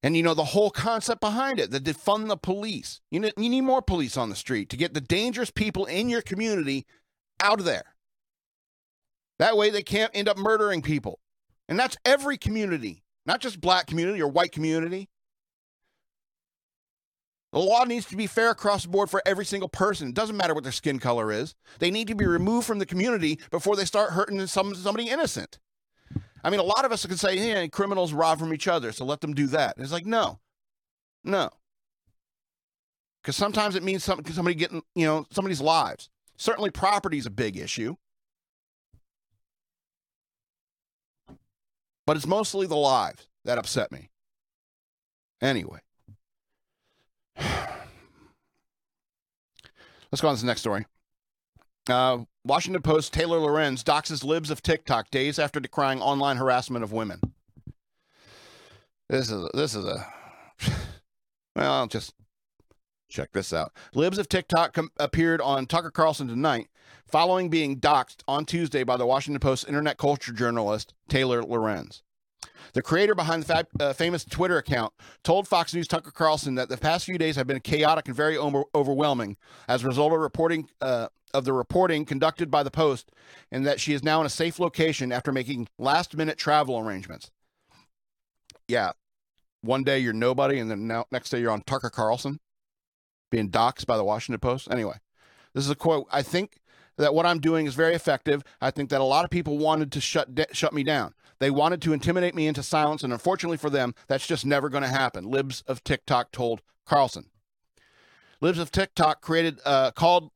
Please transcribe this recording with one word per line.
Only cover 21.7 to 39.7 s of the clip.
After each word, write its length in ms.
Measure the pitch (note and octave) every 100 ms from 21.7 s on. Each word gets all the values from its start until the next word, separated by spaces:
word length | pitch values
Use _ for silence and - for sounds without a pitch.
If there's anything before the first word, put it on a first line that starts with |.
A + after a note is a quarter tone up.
| -
They 120 | F3
need 160 | G3+ A3
to 80 | G#3+
be 100 | F3
removed 420 | E3+ F#3 A#3 A#3+
from 120 | G#3
the 60 | F#3+
community 540 | F3+ A3 A3+ D#3 D3+ -
before 240 | E3+ F#3+ G3+
they 100 | F#3
start 260 | G#3 G#3
hurting 340 | E3+ G3+ G3 F#3+
some, 280 | - G3 F#3+
somebody 340 | F#3 G#3+ A#3
innocent. 500 | C4+ D#4+ - - - _ _ _ _ _ - - -
I 80 | D#3
mean, 100 | G3+
a 20 |
lot 220 | F3+ G#3+ C4+
of 80 |
us 120 | A3+ F#3
can 120 | F3
say, 180 | G3+ F#3+
"Yeah, 320 | A3+ G#3+ E3
criminals 460 | - G3 F#3+ F3+
rob 260 | D3+ E3 D#3+
from 140 | E3
each 140 | D#3+ -
other, 240 | E3+ A#2+
so 100 | G#2+
let 160 | B2+ D3
them 140 | D#3
do 140 | C#3+ C#3+
that." 280 | D3+ B2+ -
It's 140 | C3+
like, 140 | E3+ F3
no. 340 | A3+ D#3+ F#2+ _ _ _ _ _ _ _ _
No. 280 | - G3 C3 _ _ _ _ _ _ _ _ _ _ _ _ _ _ _ _ _
'Cause 120 | - C#3
sometimes 400 | G3+ G#3 G#3 F#3
it 80 |
means 220 | F3+ F#3+ F3+
some-, 180 | F#3 D3+
somebody 300 | E3 F3 E3+
getting, 260 | E3+ E3+ - -
you 100 | D#3+
know, 200 | D#3 D3
somebody's 280 | - G3 E3
lives. 500 | D3 D#3+ B2 - - _ _ _
Certainly 320 | - A3+ G3+
property 480 | - G3 G3+ G3 D3+
is 80 | A#2
a 40 |
big 280 | G2+ A2+ F#2
issue. 400 | - - A2+ E3+ _ _ _ _ _ _ _ _ _ _ _ _ _ _ _ _ _